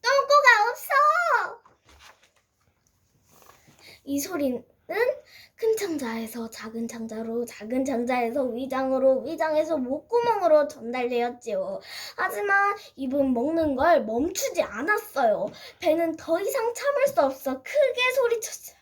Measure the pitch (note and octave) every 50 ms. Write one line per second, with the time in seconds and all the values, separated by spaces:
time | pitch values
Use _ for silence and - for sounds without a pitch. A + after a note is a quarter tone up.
0 | - A#4+ C#5 C#5 C5+ C#5 C#5+ D5 C#5+ C5 A#4+ G#4+ G#4 A#4 B4 - - - C#5+ C#5+
1 | C#5+ D5+ D#5 F5 F5 E5+ C#5 A#4 - - A#4 - _ _ _ _ _ _ - _
2 | - - - _ _ _ _ _ _ _ _ _ _ _ _ _ _ _ _ _
3 | _ _ _ _ _ _ _ - - - - _ _ _ _ _ - - - -
4 | _ - C#4 C#4+ D4 - F#4 D#4+ C#4+ C4+ B3 B3+ - _ _ _ _ - E4+ G4
5 | A#4+ B4 D5 - - _ - - - _ _ _ - A4 A4 A4 G4+ F#4 E4 D4
6 | C4+ A3+ A3+ A3+ A3+ A3 - A#3+ A3+ A3+ - - A3 A3 A3 A3+ A#3 A3+ A#3 A#3
7 | A3+ A3+ A3 A3 A3+ A3+ A3+ A#3+ A#3+ A#3 - - G#3 A3 B3 B3+ C4+ C4 C4+ A#3
8 | A#3+ A#3+ C4 B3 A#3+ A3+ A#3 D4 C4 B3+ A3+ A#3+ C4+ C4 C4 C4+ C4+ C4 C4 C4
9 | C4 C4+ C4 A#3+ G#3+ C4+ E4 D4+ D#4+ D#4+ D#4 D4+ D#4 D#4 E4 D4+ B3+ A#3+ C4+ D#4
10 | - _ A4+ A#4+ A#4 A#4+ A4+ G#4 F#4 E4 D#4 D4+ D4 D4 - - A3 A#3 A#3+ B3+
11 | B3 B3 B3 A#3+ A#3+ A#3+ A#3+ - - A3+ G#3 F#3+ F#3 G3 G3 - - - - -
12 | - - - - F#4 F#4 - G#4 G#4 G4+ G4 G4+ G4+ G4+ G#4 G#4+ - - _ -
13 | C4+ B3+ C4 C#4+ C#4 C4+ B3+ A#3 A#3+ D4 E4 E4 D#4+ D4+ C4+ B3 C#4 E4 E4+ D4
14 | G#3+ G#3+ A3 A#3+ C#4 F4 F#4+ - - C5+ - F4 - - - G#3+ B3+ F4 G#4+ G#4
15 | A4 - - - C4 A3+ G3+ E3 F#3 G#3 - - - - - _ - F4 D4+ E4
16 | E4+ E4 D#4+ D#4+ - - E4 E4+ G4 A#4 C5+ C#5 A4 A#4 A#4+ B4 B4+ C#5+ C#5+ C5+
17 | B4+ C#5 C#5 - D4 C4+ C4+ - - C4+ C4 C4 - - - C#5+ D5 C5 A#4+ B4
18 | B4 B4+ B4 C#5 B4 A#4 A#4 A4+ G#4+ - - - - - - _